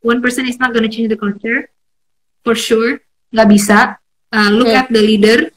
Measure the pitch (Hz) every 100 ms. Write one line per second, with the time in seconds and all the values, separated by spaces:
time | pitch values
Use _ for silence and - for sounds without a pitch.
0 | 233 240 247 240 254 240 254 233 220 220
1 | 226 214 208 196 226 247 - _ _ _
2 | _ _ _ _ - 226 - 220 233 277
3 | _ _ _ 220 220 208 202 214 254 -
4 | _ _ _ 220 208 214 240 262 254 226
5 | 214 214 214 233 320